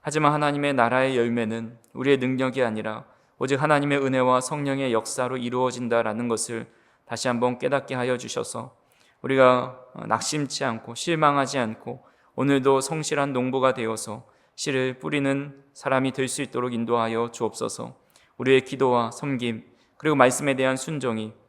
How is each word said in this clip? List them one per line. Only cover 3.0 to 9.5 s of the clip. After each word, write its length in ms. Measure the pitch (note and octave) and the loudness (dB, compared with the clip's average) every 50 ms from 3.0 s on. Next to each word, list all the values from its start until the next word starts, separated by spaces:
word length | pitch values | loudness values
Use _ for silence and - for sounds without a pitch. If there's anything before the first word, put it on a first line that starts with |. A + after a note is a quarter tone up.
| - _ _ _ _ _ _ _ | -12 _ _ _ _ _ _ _
오직 220 | C3+ C3 C#3 C3 | -2 -2 0 0
하나님의 440 | D3 D3+ D3+ C#3+ C#3+ C#3+ C#3+ C#3 C#3 | 2 2 2 2 2 0 0 0 0
은혜와 380 | C3 C3 C3 B2+ B2+ B2+ B2+ B2+ | 0 2 2 2 4 2 2 0
성령의 500 | - D#3 D3 C#3+ C#3 C3+ C3+ C3+ C3 A#2 | -2 -6 -4 -4 -4 -2 -2 -2 0 0
역사로 460 | A2 A2 - - - B2+ B2 C3 C3 | 0 -2 -2 -4 -4 -4 -4 -4 -6
이루어진다라는 880 | A#2+ A#2+ B2 B2 B2+ B2+ A#2+ A#2+ B2 A#2+ A#2 A#2 A2+ A2 G#2+ A2+ A#2+ A#2+ | -6 -4 -2 0 0 0 -2 -4 -4 0 0 2 2 0 -2 -4 -2 -2
것을 380 | A2+ A2 - - A#2+ A2+ - - _ _ _ _ _ _ _ | -2 -2 -4 -6 -6 -8 -10 -12 _ _ _ _ _ _ _
다시 220 | _ - A2+ - C3 | _ -8 -4 -2 -2
한번 300 | A#2+ A#2 B2 B2+ B2 A#2+ | 0 2 0 0 -2 -2
깨닫게 360 | - C#3+ C#3 C#3 C3+ - C3+ | -2 -2 -2 -2 -2 -4 -6
하여 240 | B2+ B2 B2 B2+ B2 | -4 -2 -2 -2 -4
주셔서 580 | B2 A#2 - C3+ B2 - - B2 A#2 C3 _ _ _ _ _ _ _ _ _ _ - | -4 -8 -6 -6 -6 -6 -8 -12 -12 -12 _ _ _ _ _ _ _ _ _ _ -4
우리가 580 | C3 C3+ C3+ C3 B2+ | 0 4 8 8 8